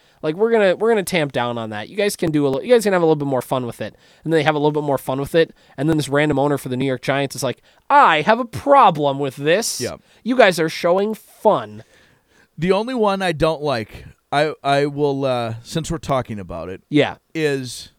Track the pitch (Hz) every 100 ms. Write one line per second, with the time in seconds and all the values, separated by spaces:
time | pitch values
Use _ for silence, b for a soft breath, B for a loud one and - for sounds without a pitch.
0 | b b 156 170 226 226 196 147 226 220
1 | 180 180 143 131 120 117 110 107 107 190
2 | 202 - 175 151 139 135 214 240 202 185
3 | 165 151 143 131 - 135 120 - 107 -
4 | b b 156 160 147 151 147 151 147 135
5 | - 135 143 170 160 _ b - 151 156
6 | 135 143 151 143 147 139 135 123 139 127
7 | - 135 139 127 131 - b b _ 285
8 | 233 156 170 233 240 - 285 277 214 156
9 | 143 139 143 - 147 185 226 - 113 71
10 | b b 220 254 208 170 160 - 170 185
11 | 208 214 - _ 220 156 107 107 - b
12 | b b b b b - 180 190 233 254
13 | 208 196 185 151 160 151 147 120 107 -
14 | - _ _ 143 156 127 139 143 147 143
15 | 147 139 135 123 117 113 - 165 - 160
16 | - 135 120 107 90 87 85 95 _ 147
17 | 113 - _ 160 151 139 127 - -